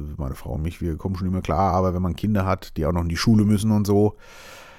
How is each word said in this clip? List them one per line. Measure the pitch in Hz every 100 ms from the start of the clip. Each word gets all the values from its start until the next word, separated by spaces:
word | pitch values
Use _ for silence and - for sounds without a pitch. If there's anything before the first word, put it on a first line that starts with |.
| 73 76
meine | 67
Frau | - -
und | 62
mich, | 80 -
wir | 87 76
kommen | 92 92
schon | 90
immer | 92
klar, | - 82 98
aber | 87 92
wenn | 90
man | 90 85
Kinder | 104 104
hat, | 95 92 - -
die |
auch | 76
noch | 85
in | 85
die | 85
Schule | - 110
müssen | 104 104 110
und | 107 101
so, | 101 104 - - - - - -